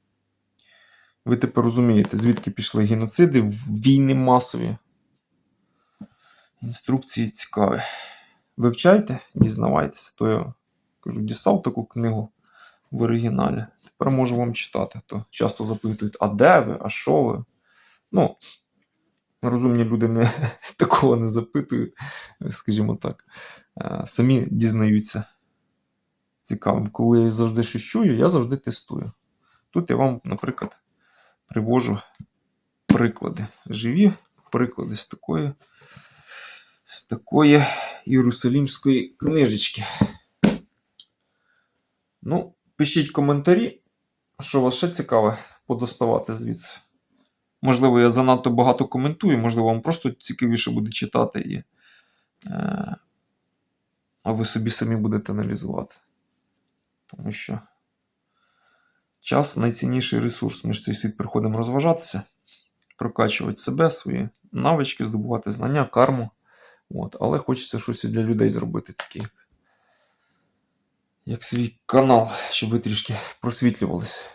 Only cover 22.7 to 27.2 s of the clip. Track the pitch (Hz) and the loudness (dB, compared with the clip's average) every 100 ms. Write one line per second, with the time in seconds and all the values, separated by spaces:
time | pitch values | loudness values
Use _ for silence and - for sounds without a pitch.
22.7 | 107 110 - - - _ - - - _ | 0 0 -2 -8 -10 _ -20 -20 -20 _
23.7 | - - - - - 123 131 - 113 113 | -12 -8 -6 -4 2 2 2 0 0 2
24.7 | 110 107 107 107 107 - _ _ _ _ | 2 4 2 0 -8 -10 _ _ _ _
25.7 | _ _ _ _ _ _ _ - 107 101 | _ _ _ _ _ _ _ -10 -4 -2
26.7 | - 107 - 117 120 | -2 -2 0 4 4